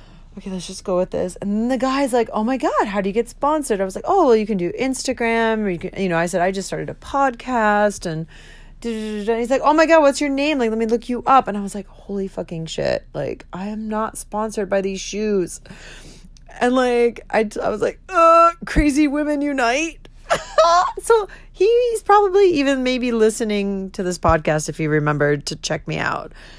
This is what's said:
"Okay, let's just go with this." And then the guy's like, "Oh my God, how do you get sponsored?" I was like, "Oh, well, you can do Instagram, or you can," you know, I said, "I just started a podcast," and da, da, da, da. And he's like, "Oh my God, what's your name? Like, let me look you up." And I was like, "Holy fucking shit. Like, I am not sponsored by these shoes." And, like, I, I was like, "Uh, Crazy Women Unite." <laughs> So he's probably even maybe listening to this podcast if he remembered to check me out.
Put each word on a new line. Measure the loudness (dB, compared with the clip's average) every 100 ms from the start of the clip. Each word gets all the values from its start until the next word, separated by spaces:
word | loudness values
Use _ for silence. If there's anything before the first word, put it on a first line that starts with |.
| -20 -20 -20 -16
"Okay, | -10
let's | -10 -10
just | -10
go | -4 -2
with | -2
this." | -4 -6 -6
And | -4
then | -2 -2
the | -2
guy's | 0 0 0
like, | 0 0
"Oh | -2
my | -2 -2
God, | 0 0 0
how | -2
do | -2
you |
get | -2 -4
sponsored?" | -2 0 0 -2 -2
I |
was | -2 -4
like, | 0
"Oh, | 4 6
well, | 4
you | 2
can | -2
do | -2
Instagram, | -2 -2 -2 -4 -2 0 2 2 0
or | -2
you | -4
can," | -6 -4
you | -2
know, | 0
I | 0
said, | 0
"I | 0
just | -2 -6
started | -8 -8
a |
podcast," | -12 -6 0 0 -2 -4 0 2 2 2 0
and | -6 -8 -10 -16 -20 -20 -20 -12
da, | -8
da, | -8 -6 -6
da, |
da. | -2
And | -2
he's | 0
like, | 0
"Oh | 2
my | 4 6
God, | 6
what's | 6 2
your | -2
name? | -2 -2 0
Like, | -2
let | -2
me | -2
look | -2 -2
you | -4 2
up." | 4 2
And | -4
I |
was | -8
like, | -10 -14
"Holy | -18 -10 -8 -6
fucking | -8 -8 -8 -8
shit. | -4 -2 -2 -6
Like, | -8 -8 -10 -12
I | -12 -10
am | -8 -6
not | -4 -6 -8
sponsored | -10 -6 -6 -6 -2
by | -2
these | -2 -6
shoes." | -8 -4 0 0 -2 -8 -18 -20 -20 -20 -20 -20 -20 -20 -20 -2
And, | 0
like, | 2 2 2 2 -2 -2
I, | -2 -2 -4
I | -4
was | -2
like, | -4 -4 -2
"Uh, | 4 6 8 6 2 -2
Crazy | 0 2 2 2
Women | 0 -2 -2
Unite." | -2 0 0 0 -4 -8 -20 -20 -4
<laughs> | -4 0 4 6 4 2 -2
So | 2 2 2 -10 -20
he's | 0 4 4 2 0
probably | 4 4 6 4 4
even | 4 0 0
maybe | 0 -2 0
listening | 2 2 2 -2 -2 -2 -4 -8
to | -6
this | -6 0
podcast | 2 2 0 -2 -4
if | -4
he | -2
remembered | 0 0 0 0 0 -4
to | -10
check | -6 -8 -6
me | -6
out. | -4 -6 -10 -18 -20